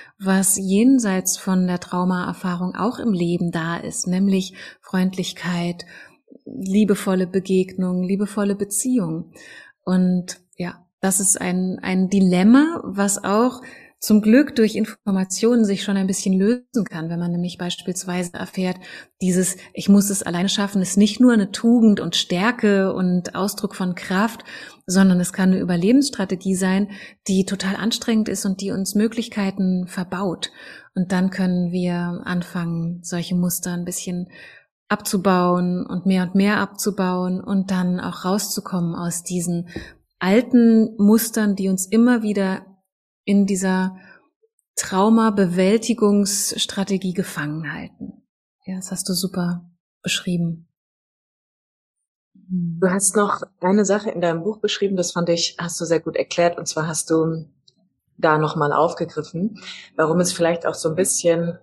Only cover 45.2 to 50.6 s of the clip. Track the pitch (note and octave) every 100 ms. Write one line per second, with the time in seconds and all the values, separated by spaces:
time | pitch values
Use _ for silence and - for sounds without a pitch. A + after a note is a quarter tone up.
45.2 | A3+ G3+ F#3 F3 F#3 A3 A3+ A3 G#3 G#3
46.2 | G3 - - - - - F#3+ F#3+ F#3 F3+
47.2 | E3+ - D3 D#3 D3+ - - - - -
48.2 | _ _ _ _ - F#3 - F#3 - F3
49.2 | F#3 F#3 F3 F3 - _ _ _ - -
50.2 | - F3 E3+ E3